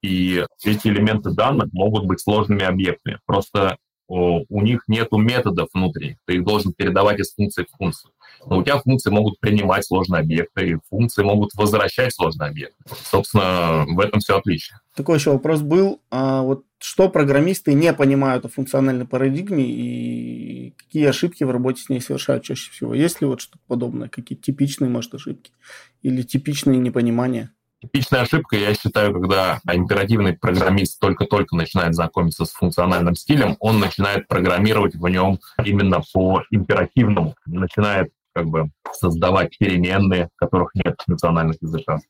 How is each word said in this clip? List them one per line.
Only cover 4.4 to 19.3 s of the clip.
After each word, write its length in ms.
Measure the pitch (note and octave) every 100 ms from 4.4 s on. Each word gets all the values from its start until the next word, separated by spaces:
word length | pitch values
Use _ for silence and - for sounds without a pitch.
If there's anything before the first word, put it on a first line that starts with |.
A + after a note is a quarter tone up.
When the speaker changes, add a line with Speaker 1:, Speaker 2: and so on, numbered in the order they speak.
| -
Speaker 1:
у 120 | G#2
них 220 | G#2+ A#2+ -
нету 280 | A2 A2+ A2
методов 520 | A2 B2 G#2 F2 E2
внутренних. 440 | F#2 F#2 D#2 D2+ - -
Ты 80 |
их 100 | F2+
должен 280 | F2+ G#2+ G2+
передавать 480 | - F#2 F#2 G2+ G#2
из 120 | G2
функции 320 | - G2+ -
в 120 | F2+ _
функцию. 340 | F#2+ - - _ - -
Но 140 | - -
у 40 |
тебя 140 | - C#3
функции 320 | - C3 -
могут 280 | G#2 G#2+ G2+
принимать 480 | G#2+ G2+ G2 F#2+ G2+
сложные 340 | F#2 F#2 F2
объекты, 500 | D#2 D#2+ E2+ - F#2
и 60 | E2 _
функции 320 | G2 A#2 -
могут 320 | G2+ G#2 G#2
возвращать 580 | - G#2 G#2+ G2 - B2+
сложные 380 | - E2 D#2 D2+
объекты. 260 | D2 C#2 _ - -
Собственно, 800 | - G2 F#2+ G#2+ F#2 F#2 E2+ D#2+ D2
в 140 | E2+
этом 180 | G#2 G#2+
всё 200 | - G2
отличие. 400 | G2 F2+ - - _ -
Speaker 2:
Такой 220 | C#3+ D#3+
ещё 140 | D3
вопрос 280 | C#3 D3 D#3
был. 400 | D3 E3+ G3 - _
А 320 | B2+ C3+ C3
вот 220 | C3 C3+ _ _
что 280 | - - F#3+
программисты 640 | F#3 C#3+ C#3 D#3+ F#3+ -
не 180 | C#3+ E3
понимают 520 | D3+ C#3 C#3 C3+ B2+
о 40 | B2+
функциональной 580 | - C3 C3+ C3+ B2+ B2
парадигме 580 | B2+ C3+